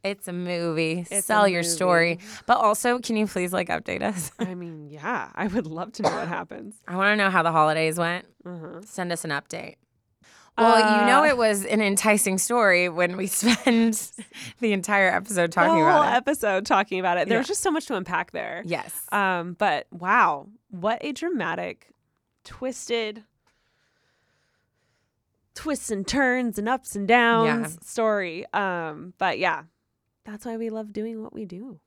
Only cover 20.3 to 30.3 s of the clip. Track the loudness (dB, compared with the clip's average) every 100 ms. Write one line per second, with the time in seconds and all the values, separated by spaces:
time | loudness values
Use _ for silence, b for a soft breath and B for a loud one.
20.3 | 2 -8 -20 _ -6 -4 -2 -6 -6 -4
21.3 | -2 -2 -4 -6 -10 _ _ _ _ _
22.3 | _ -20 -10 -8 -8 -6 -4 -4 -10 _
23.3 | _ _ _ _ _ _ _ _ _ _
24.3 | _ _ _ _ _ _ _ _ _ _
25.3 | _ _ -10 -4 -4 -4 -6 -2 0 2
26.3 | 2 -2 -2 -2 -2 -4 -8 4 4 6
27.3 | 4 4 0 -4 -10 -10 -2 0 0 -2
28.3 | -8 -6 -2 -2 -2 -6 -10 -16 -2 -2
29.3 | 2 0 0 -8 _ _ _ _ _ -18